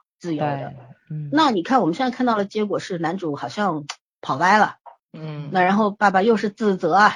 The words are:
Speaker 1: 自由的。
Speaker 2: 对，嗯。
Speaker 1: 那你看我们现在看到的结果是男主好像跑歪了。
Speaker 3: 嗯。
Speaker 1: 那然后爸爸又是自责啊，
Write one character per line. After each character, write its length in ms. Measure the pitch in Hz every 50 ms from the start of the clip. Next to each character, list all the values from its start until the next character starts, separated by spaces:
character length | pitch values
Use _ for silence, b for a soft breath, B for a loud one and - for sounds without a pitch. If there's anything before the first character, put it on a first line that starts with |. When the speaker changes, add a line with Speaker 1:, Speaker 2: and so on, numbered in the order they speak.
| _ _ _ _
Speaker 1:
自 160 | - 170 160
由 100 | 147 156
的。 120 | 147 143
Speaker 2:
对， 200 | 139 135 139 139 127 123 123 - _ _ _
嗯。 220 | 156 156 151 147
Speaker 1:
那 180 | 196 302 320 285
你 120 | 226 185
看 180 | 165 - 269 254
我 60 | 196
们 80 | 156 170
现 100 | - 262
在 100 | 254 240
看 120 | - 247
到 100 | 247 226
的 80 | 208 196
结 220 | 202 - 214 214
果 120 | 202 175 139
是 200 | - - 190 165
男 180 | 165 151 180
主 200 | 190 180 156 143
好 120 | 135 - 127
像 380 | - - 208 190 160 151 143 - - _ _ _ _ _
跑 160 | - - 139
歪 220 | 135 165 185 202 214
了。 180 | 202 - - _ _ - - _ _ _ -
Speaker 3:
嗯。 340 | 160 156 156 151 147 156 151
Speaker 1:
那 100 | 165 185
然 140 | 180 180 196
后 160 | 208 220 208
爸 180 | 202 _ 208 202
爸 120 | 185 190
又 140 | 190 233 226
是 140 | 196 226 214
自 260 | - - 226 208 190
责 160 | 180 - 165
啊， 220 | 160 190 214 196 -